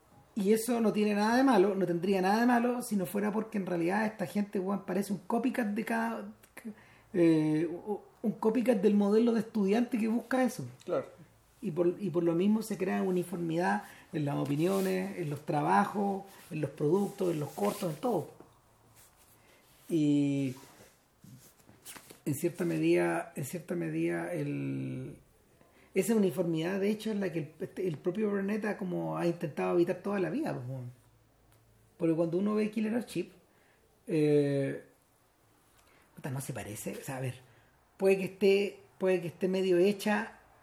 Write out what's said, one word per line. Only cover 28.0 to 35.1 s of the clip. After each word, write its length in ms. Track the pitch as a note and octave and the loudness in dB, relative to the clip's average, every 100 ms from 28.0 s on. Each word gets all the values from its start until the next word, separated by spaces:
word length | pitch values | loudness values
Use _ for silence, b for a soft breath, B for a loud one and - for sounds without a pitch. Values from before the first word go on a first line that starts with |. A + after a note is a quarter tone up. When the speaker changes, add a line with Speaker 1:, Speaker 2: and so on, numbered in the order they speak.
| F3+ F3+ G#3+ | -4 -2 0
Speaker 1:
Burnett 340 | G3+ G3 G#3+ A3 | 0 -2 -2 -2
ha 100 | G3 | -4
como, 400 | F#3 E3+ E3 D#3 | -4 -4 -4 -2
ha 100 | E3+ | -2
intentado 480 | E3+ D#3+ E3 F#3 | -2 -4 -2 0
evitar 220 | F3+ E3+ F3+ | 2 2 0
toda 240 | G3+ G3+ | -2 -2
la 100 | E3+ | -2
vida, 240 | A3 C#4+ | -2 -4
pues, 100 | C#3 B2 | -4 -6
weón. 240 | C3 B2 - _ _ _ _ _ _ _ _ _ - | -10 -10 -16 _ _ _ _ _ _ _ _ _ -2
Porque 180 | E3+ | 0
cuando 240 | D#3+ E3+ F3 | 2 2 0
uno 160 | G3+ | 0
ve 160 | G#3+ G#3 | 0 0
Killer 240 | A3+ G#3+ | -2 -2
of 120 | A#3 - | -2 -4
Sheep, 260 | E3+ - - _ b b b b _ - | -6 -8 -12 _ b b b b _ -2
eh, 800 | E3 D3+ D3 C#3+ C#3 C#3 C#3 - _ _ | 2 4 4 4 0 -2 -6 -12 _ _